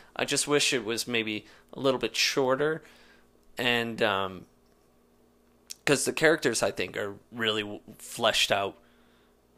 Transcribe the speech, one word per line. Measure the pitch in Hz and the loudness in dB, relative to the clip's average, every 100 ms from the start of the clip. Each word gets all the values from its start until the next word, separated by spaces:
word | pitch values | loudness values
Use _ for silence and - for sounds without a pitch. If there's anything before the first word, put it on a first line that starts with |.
| - | -12
I | - 127 | -6 -2
just | 139 - | -2 2
wish | 143 - | 2 2
it | 131 | 0
was | 104 113 - | -2 -4 -2
maybe | 117 110 107 - - _ | -2 -2 -6 -10 -20 _
a | - | -2
little | 131 127 | 0 0
bit | 120 | 0
shorter, | - - - 131 135 147 160 - - - - _ _ - - | 0 0 2 2 2 0 -2 -8 -20 -20 -20 _ _ -16 -4
and, | 123 120 117 113 | 0 2 0 0
um, | 113 98 95 92 - _ _ _ _ _ _ _ _ _ _ _ - - - | 0 0 -2 -6 -18 _ _ _ _ _ _ _ _ _ _ _ -20 -6 0
'cause | 135 | 0
the | - | 0
characters, | - 156 160 131 113 | 2 2 4 2 2
I | 104 | 0
think, | - 92 104 | 0 -4 -4
are | 101 101 - | -6 -8 -14
really | 120 110 107 | -4 -2 0
w-, | 104 107 - - | -2 -8 -14 -18
fleshed | - - 113 - - | -14 0 2 4 2
out, | 98 98 - _ _ _ _ _ _ _ | 2 0 -6 _ _ _ _ _ _ _